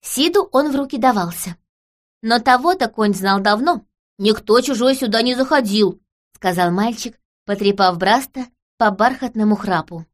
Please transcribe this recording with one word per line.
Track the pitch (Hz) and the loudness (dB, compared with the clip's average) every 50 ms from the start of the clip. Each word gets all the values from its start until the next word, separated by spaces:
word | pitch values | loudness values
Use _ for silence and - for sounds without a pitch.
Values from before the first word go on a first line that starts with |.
Сиду | _ - - 247 285 339 349 403 - - | _ -8 -4 -2 -2 2 2 0 0 2
он | - 254 294 302 | 0 0 0 2
в | 269 | -2
руки | 277 277 262 - | -4 -4 -4 -4
давался. | 233 226 262 233 208 175 170 170 - - 180 170 _ _ _ _ _ _ _ _ _ _ _ _ _ | 0 2 2 2 2 -2 -4 -8 -10 -12 -12 -14 _ _ _ _ _ _ _ _ _ _ _ _ _
Но | - 220 233 240 | -2 0 0 0
того-то | 240 262 247 247 262 320 370 370 262 233 | 4 2 2 2 2 0 0 0 -2 -6
конь | _ - 214 208 196 | _ -2 0 0 0
знал | 190 190 196 196 196 | 0 0 0 0 2
давно. | 196 208 208 214 262 339 339 214 - _ _ _ _ _ _ | 2 0 0 2 0 -2 -2 -2 -6 _ _ _ _ _ _
"Никто | - 196 214 214 214 - - 214 247 | -2 0 0 0 0 0 2 2 2
чужой | 254 277 269 214 240 262 269 | 2 0 -2 2 2 2 2
сюда | 262 262 233 208 226 | 0 -2 -2 -2 0
не | 233 247 247 | 0 0 0
заходил", — | 247 262 262 320 285 247 202 202 214 208 180 - _ _ _ _ _ _ _ _ | -2 0 2 2 0 2 0 2 2 2 2 0 _ _ _ _ _ _ _ _
сказал | _ - 185 180 180 180 175 | _ -4 -2 0 0 0 0
мальчик, | 175 190 208 233 233 - - 233 - _ _ _ _ _ _ | 0 0 -2 -2 -4 -6 -12 -14 -14 _ _ _ _ _ _
потрепав | - 202 196 208 196 202 196 196 185 175 | -8 -6 -2 0 -2 2 4 2 2 2
Браста | 170 190 190 220 269 262 - _ 269 247 - _ _ _ _ _ | 0 0 2 2 0 0 -6 _ -14 -14 -14 _ _ _ _ _
по | _ 226 208 | _ 0 0
бархатному | 196 190 233 247 254 - 262 240 - 220 214 214 214 | 0 2 0 0 0 -2 -8 -8 -4 0 2 2 2
храпу. | 202 - 196 185 160 156 - 175 165 165 _ | 0 0 -2 -2 -2 -4 -6 -14 -16 -16 _